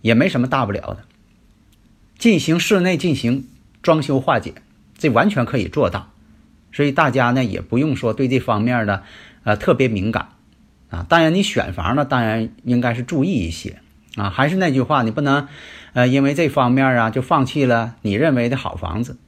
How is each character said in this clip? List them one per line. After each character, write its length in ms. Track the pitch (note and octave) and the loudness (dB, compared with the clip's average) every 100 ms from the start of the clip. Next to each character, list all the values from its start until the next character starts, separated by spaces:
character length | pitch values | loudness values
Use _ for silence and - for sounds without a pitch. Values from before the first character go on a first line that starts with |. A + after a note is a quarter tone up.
也 140 | A2 | 2
没 140 | A2+ F3 | 2 2
什 120 | C#3+ | 0
么 60 | B2+ | -2
大 180 | C3+ | -2
不 60 | A2+ | -2
了 100 | G2 | -6
的， 180 | - - - _ _ _ _ _ _ _ _ _ _ _ | -8 -14 -16 _ _ _ _ _ _ _ _ _ _ _
进 220 | A#3 F#3 | 2 2
行 220 | D3 E3+ | 2 0
室 180 | E3+ G3+ | 2 2
内 180 | F3+ E3 | 2 0
进 200 | F3+ C3 | 0 0
行 320 | A#2 C3+ - - _ _ | 0 -2 -6 -20 _ _
装 180 | - D#3 | 0 2
修 200 | C3+ C3+ | 2 -2
化 180 | C3+ B2+ | 0 -2
解， 160 | - - _ _ _ - | -2 -16 _ _ _ -4
这 140 | D#3 | 0
完 180 | A2+ F#3+ | 2 2
全 160 | G3+ | 0
可 140 | A#2+ C3 | -2 -2
以 80 | E2+ | -2
做 240 | - G#2+ | 0 -2
到。 220 | F2+ - _ _ - _ _ _ | -2 -12 _ _ -20 _ _ _
所 120 | - | -2
以 80 | D3 | 0
大 180 | C#3 D#3 | 2 2
家 220 | B2+ A#2+ | 2 2
呢， 120 | B2+ | 2
也 160 | B2 F#2 | -2 -4
不 180 | F2+ A#2+ | -4 -2
用 180 | D#3 B2+ | 0 -2
说 180 | A#2 | -2
对 140 | A2 C3 | -2 0
这 100 | B2+ | 0
方 240 | - G#2+ | 0 0
面 240 | A2+ B2 G#2 | 0 0 -2
的， 160 | G2 - - - - | -4 -6 -20 -20 -10
呃， 140 | - G#2+ | -4 -2
特 180 | - | 2
别 140 | C#3 - | 2 2
敏 240 | G#2+ G2 | 0 -2
感。 160 | G#2+ - _ _ _ _ _ _ | -4 -8 _ _ _ _ _ _
啊， 140 | F2 - | -10 2
当 120 | E3+ | 2
然 140 | D#3+ | 4
你 80 | F3+ | 2
选 300 | G3 - G#2+ | 0 -2 -4
房 240 | F2+ F#2 C3+ | -4 -2 -2
呢， 80 | |
当 180 | C#3 C3 | 0 0
然 260 | A2+ A2+ A2 - | 0 -2 -4 -8
应 180 | - B2 | -2 0
该 140 | A#2+ | 0
是 80 | A#2 | -4
注 220 | B2 D#3 | -4 -2
意 80 | D3+ | 0
一 180 | D#3+ E2 | 0 -2
些。 280 | E2 - - _ _ _ | -6 -12 -14 _ _ _
啊， 160 | - G2+ | -8 -6
还 180 | - C#3 | 0 0
是 60 | |
那 160 | F#3+ F3+ | 2 0
句 100 | C3 | 0
话， 220 | B2 D3 | 2 0
你 80 | A2+ | 0
不 100 | B2+ | -2
能， 280 | C#3+ C#3 C#3 - - - - | 0 0 -2 -14 -20 -20 -8
呃， 140 | - B2 | 0 2
因 160 | C3+ | 2
为 120 | C#3 | 2
这 140 | D3 D#3+ | 2 0
方 220 | C#3+ B2 | 2 2
面 160 | C3 C3+ | 4 2
啊， 240 | B2 A2+ | 2 0
就 100 | A#2+ | -2
放 240 | B2+ D#3+ | 0 0
弃 200 | C3 D#3 | 0 0
了 320 | C3 A#2 A2+ - | 2 2 0 -6
你 120 | A2 | -4
认 220 | G2+ D#3+ B2+ | 0 2 2
为 120 | A#2+ | 0
的 80 | C3 | -2
好 200 | - F2 | -6 -8
房 260 | F2 F2+ | -6 -6
子。 140 | A#2+ - | -6 -10